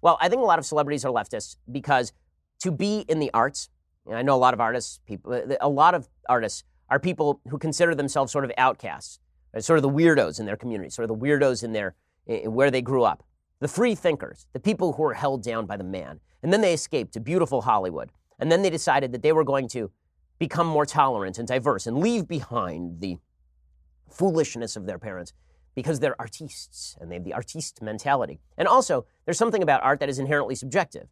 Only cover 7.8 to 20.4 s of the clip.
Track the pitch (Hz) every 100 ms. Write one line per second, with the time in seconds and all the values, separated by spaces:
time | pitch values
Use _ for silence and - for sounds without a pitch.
7.8 | 170 151 143 147 135 147 131 120 131 -
8.8 | 113 71 - - _ _ _ - 107 165
9.8 | 139 139 165 147 92 76 107 104 123 110
10.8 | 82 - 113 110 131 147 139 120 117 110
11.8 | 98 - _ _ - 110 110 110 139 131
12.8 | 123 135 113 80 _ _ _ _ 135 -
13.8 | 240 208 175 151 - - _ 131 - 214
14.8 | 185 143 151 113 143 135 117 113 104 101
15.8 | 92 95 69 76 _ _ 143 196 208 160
16.8 | - 147 110 117 110 185 165 131 117 110
17.8 | 92 78 62 _ _ _ 143 170 196 160
18.8 | - 139 135 120 151 156 143 135 127 127
19.8 | 104 _ _ _ _ _